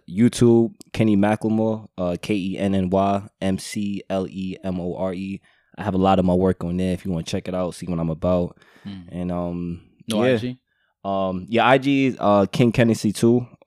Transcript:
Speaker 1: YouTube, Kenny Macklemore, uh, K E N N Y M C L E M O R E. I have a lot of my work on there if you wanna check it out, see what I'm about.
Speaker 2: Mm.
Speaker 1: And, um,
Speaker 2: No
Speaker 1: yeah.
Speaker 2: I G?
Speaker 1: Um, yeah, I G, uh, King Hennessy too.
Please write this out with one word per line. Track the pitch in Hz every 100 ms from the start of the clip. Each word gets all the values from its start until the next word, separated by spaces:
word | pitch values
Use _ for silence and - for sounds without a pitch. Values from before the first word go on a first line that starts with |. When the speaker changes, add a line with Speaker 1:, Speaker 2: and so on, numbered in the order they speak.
| -
Speaker 1:
YouTube, | 92 120 - 120 117 113 - -
Kenny | - 110 101
Macklemore, | 104 107 110 110 110 110 107 -
uh, | 90 87
K | - 104
E | 95 90
N | 98
N | 98 90
Y | 95 98 101 104 _
M | 95 95
C | - 107 101 98 -
L | 95 92
E | 95 92 92
M | 95 90
O | 87 -
R | 95
E. | 92 98 98 _ _ _ -
I |
have | 101
a | 92
lot | 95 95
of | 90
my |
work | 90 92 90
on | 87 90
there | 92
if | 90 95
you |
wanna | 85
check | 82 98 90
it |
out, | 90 87 -
see | 87
what | 85
I'm | 82
about. | 80 90 90 87 - _ _
Speaker 2:
Mm. | 101 98 87
Speaker 1:
And, | 87 90
um, | 87 87 87 87 87 - _ -
Speaker 2:
No | 107 123
Speaker 1:
yeah. |
Speaker 2:
I | 117
G? | 123 127 _ _ _ _ 98
Speaker 1:
Um, | 98 95 92 92
yeah, | 113 117
I | 139
G, | 135 135 135 -
uh, | 101 101 98
King | - 120 120
Hennessy | 117 107 107
too. | - 117 120 120 -